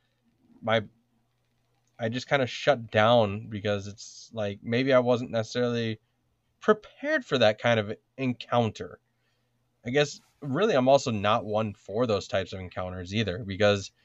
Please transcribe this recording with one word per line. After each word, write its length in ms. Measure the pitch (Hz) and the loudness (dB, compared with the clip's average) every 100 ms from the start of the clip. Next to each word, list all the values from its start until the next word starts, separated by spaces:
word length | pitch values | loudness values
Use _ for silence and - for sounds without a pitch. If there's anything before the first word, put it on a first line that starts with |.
| _ _ _ _ _ _ | _ _ _ _ _ _
My, 200 | 110 113 110 _ _ _ _ _ _ _ _ _ _ _ | 0 0 0 _ _ _ _ _ _ _ _ _ _ _
I 100 | 117 | -6
just 180 | 123 - | -6 -2
kinda 200 | 143 123 | -2 0
shut 440 | - - 131 113 | -2 0 0 2
down 580 | 110 110 120 104 104 113 | 4 6 6 4 0 -8
because 380 | 107 104 101 101 | -6 -2 -2 -4
it's 440 | 101 - - - | -14 -18 -20 -16
like, 280 | 110 104 101 | -8 -6 -6
maybe 320 | - 117 135 | -4 -2 4
I 60 | 127 | 4
wasn't 300 | 123 120 123 | 4 0 0
necessarily 720 | 110 107 123 123 120 113 110 _ _ _ _ _ _ | -4 -4 -2 -2 -2 -4 -6 _ _ _ _ _ _
prepared 640 | - 214 - _ 285 311 - | 2 2 0 _ -4 -4 -2
for 100 | 143 | 2
that 240 | 107 107 | 2 4
kind 180 | 120 113 | 2 2
of 140 | 104 - _ - | 0 -8 _ -6
encounter. 840 | 131 120 - 120 110 - - - _ _ _ _ _ _ _ _ | -6 -6 -2 0 0 -4 -14 -16 _ _ _ _ _ _ _ _
I 60 | 117 | -2
guess, 300 | 139 147 - _ _ | 0 0 -2 _ _
really, 340 | 143 135 220 | -6 -2 2
I'm 140 | 143 127 | 2 4
also 220 | 135 135 | 2 2
not 340 | 110 101 113 | -2 0 0
one 300 | 101 104 110 | 0 -2 -2
for 320 | 101 - 104 123 | -6 -8 -4 0
those 220 | 101 - | -2 -2
types 240 | 98 90 | -4 -4
of 80 | 95 | -8
encounters 540 | 92 - 92 90 90 | -12 -8 -8 -8 -6
either, 300 | 104 101 87 | -4 -2 -4
because 460 | 98 95 104 101 98 _ | -8 2 4 4 -2 _